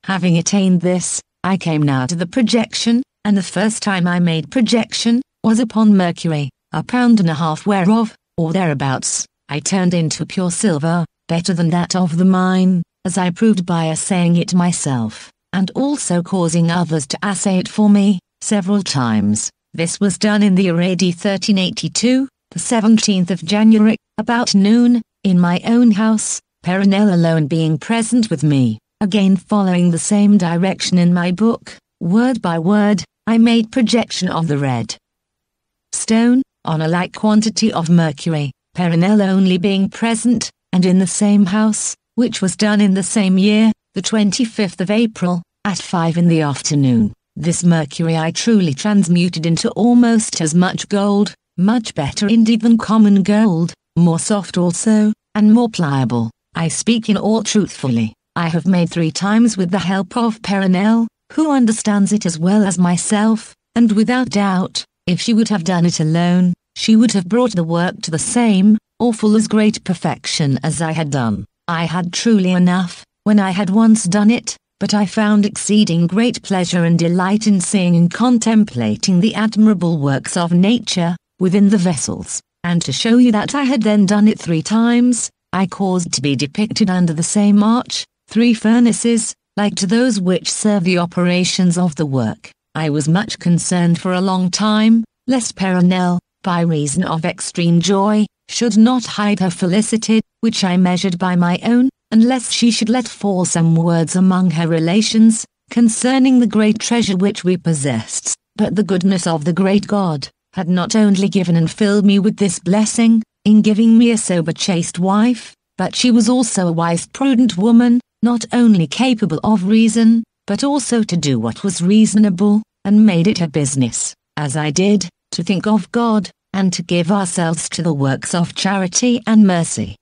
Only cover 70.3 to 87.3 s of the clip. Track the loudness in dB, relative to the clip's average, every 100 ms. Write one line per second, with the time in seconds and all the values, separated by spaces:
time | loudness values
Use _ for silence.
70.3 | -4 -2 0 -2 -4 -4 -4 -4 -2 -2
71.3 | -4 -8 _ -8 -4 -4 -4 -6 -4 0
72.3 | 2 2 2 2 2 -4 -10 -20 _ 0
73.3 | 2 2 -2 -2 2 4 4 2 2 2
74.3 | 2 -4 -16 _ _ -2 -2 -2 -2 2
75.3 | 2 0 -4 0 2 2 2 0 0 -2
76.3 | -4 -4 -4 -2 0 2 2 2 0 0
77.3 | 0 2 0 0 0 2 2 2 2 2
78.3 | 2 2 2 2 -2 -4 -2 0 2 0
79.3 | 0 -2 2 2 2 0 -2 0 -2 -4
80.3 | -4 0 2 2 0 -2 -4 -4 -6 _
81.3 | _ 0 4 4 4 0 -2 -6 -8 -10
82.3 | -14 _ _ -4 -2 -2 -4 2 4 4
83.3 | 2 -2 -2 -2 0 2 2 2 4 2
84.3 | 2 -2 -4 0 0 2 2 2 0 -6
85.3 | _ _ -4 -4 -2 -2 -2 -2 -4 -2
86.3 | -2 -4 -4 -4 0 0 2 0 0 -2